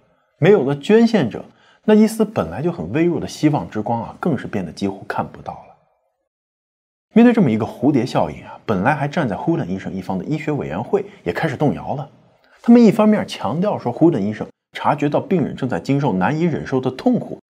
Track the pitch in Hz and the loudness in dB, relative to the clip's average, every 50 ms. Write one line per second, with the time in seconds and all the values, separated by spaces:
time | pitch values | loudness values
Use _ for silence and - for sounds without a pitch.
0 | _ _ _ _ _ _ _ - 143 185 214 190 123 135 143 143 - - 208 226 | _ _ _ _ _ _ _ 0 4 4 4 4 4 0 -4 -2 0 4 4 6
1 | 233 226 - 196 139 104 87 - - - _ _ _ _ _ _ _ 214 214 214 | 6 4 4 2 0 0 -4 -8 -12 -16 _ _ _ _ _ _ _ 4 6 6
2 | 220 214 220 - 220 220 - - 87 80 85 110 147 175 - - 80 87 113 151 | 6 4 2 0 -2 -2 -2 -4 -4 -4 -4 -6 -4 -4 -4 -6 -6 -4 -2 0
3 | 170 175 160 123 - 90 - - 147 151 147 131 - 87 - 110 107 120 117 117 | 0 2 0 -2 -4 -8 -4 0 0 2 2 0 -2 -4 -6 -6 -4 -4 -4 -4
4 | 107 - - - - 185 139 - - 90 - 104 90 80 73 - 98 98 95 - | -6 -8 -10 -6 -2 -2 -2 -2 -4 -6 -6 -6 -6 -8 -6 -4 -4 -4 -4 -6
5 | - - - - 82 - - 78 71 - - - - - - _ _ _ _ _ | -10 -8 -6 -6 -6 -8 -10 -16 -14 -14 -14 -14 -16 -20 -20 _ _ _ _ _
6 | _ _ _ _ _ _ _ _ _ _ _ _ _ _ _ _ _ _ _ _ | _ _ _ _ _ _ _ _ _ _ _ _ _ _ _ _ _ _ _ _
7 | _ _ - 214 233 247 233 240 180 127 110 107 113 - - - - 143 147 120 | _ _ 4 6 6 8 6 6 4 4 2 0 0 -4 -4 -2 0 2 2 2
8 | 113 117 - 139 92 76 71 - - - - - _ - 107 90 98 131 151 147 | 0 0 0 0 0 -2 -4 -8 -14 -18 -20 -10 _ -2 -2 0 2 2 0 0
9 | 143 143 - 185 151 113 92 - - 165 165 165 175 170 - - - - - 95 | -2 -4 -2 -2 -2 -2 -2 -2 -2 -2 -2 -2 -2 -4 -6 -8 -8 -8 -10 -8
10 | 90 - - 90 - - 147 151 - 151 151 127 76 69 80 95 127 - - 190 | -8 -6 -6 -6 -6 -6 -6 -6 -4 -4 -4 -4 -4 -6 -6 -6 -4 -2 -2 -2
11 | - - - - - - - - - 156 123 - 156 131 85 73 - 85 117 143 | -2 -4 -12 -10 -6 -6 -4 -2 -4 -4 -2 0 0 0 0 -2 -6 -8 -8 -8
12 | 143 - - _ _ _ _ _ _ _ _ _ - 233 240 247 233 202 - - | -8 -12 -16 _ _ _ _ _ _ _ _ _ 2 6 6 8 8 6 6 4
13 | 214 214 214 - - - - - - 101 127 165 196 208 165 120 - 120 113 - | 4 4 2 2 0 -6 -8 -8 -6 -4 -4 -2 -2 -2 -4 -4 -4 -6 0 2
14 | 156 170 147 110 95 107 104 - 98 - - _ _ _ - - - 117 143 143 | 4 4 4 2 -2 -4 -4 -6 -8 -12 -14 _ _ _ -12 -4 -2 -2 0 0
15 | 147 147 156 143 127 - 190 175 131 - - - 139 123 101 87 - - 135 139 | 0 0 0 -2 -2 0 0 0 0 -2 -4 -6 -6 -4 -4 -4 -2 -2 -2 0
16 | 143 127 92 92 90 110 147 156 170 170 - 73 76 - 135 131 127 131 131 - | 0 0 0 0 0 0 0 0 -2 -2 -2 -4 -4 -4 -2 -2 -2 -2 -4 -2
17 | - 254 247 151 - - - - _ _ _ | 0 0 0 0 -2 -6 -12 -16 _ _ _